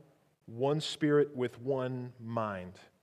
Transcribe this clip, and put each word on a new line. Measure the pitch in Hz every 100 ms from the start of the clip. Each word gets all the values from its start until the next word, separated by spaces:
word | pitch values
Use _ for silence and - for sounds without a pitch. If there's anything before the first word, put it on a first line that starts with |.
| - _ _ _ -
one | 113 139 151
spirit | - - 151 147 143 127
with | 123 113
one | 123 135 127 127 123 120
mind. | 113 117 107 98 90 92 - _